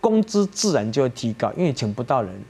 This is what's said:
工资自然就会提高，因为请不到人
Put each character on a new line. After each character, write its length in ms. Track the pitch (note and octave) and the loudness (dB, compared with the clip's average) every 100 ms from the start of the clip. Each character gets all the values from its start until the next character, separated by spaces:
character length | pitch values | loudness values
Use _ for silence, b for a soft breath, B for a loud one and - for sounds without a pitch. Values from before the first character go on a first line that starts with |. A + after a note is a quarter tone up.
工 220 | A#3 A3 | 4 2
资 240 | G#3+ G3+ G3 | 2 0 0
自 280 | - G#3 | 0 0
然 160 | D3 G#2+ | 2 0
就 120 | A2+ | 0
会 60 | C3 | 0
提 240 | A#2 A#2 | 0 -6
高， 180 | G#2+ G#2+ | -2 -4
因 80 | - | 0
为 80 | F3 | -2
请 220 | C3 A2 | 0 -4
不 100 | G#2 | -4
到 200 | B2 C3+ | 0 0
人 100 | G2+ F#2+ G2+ | 0 -8 -18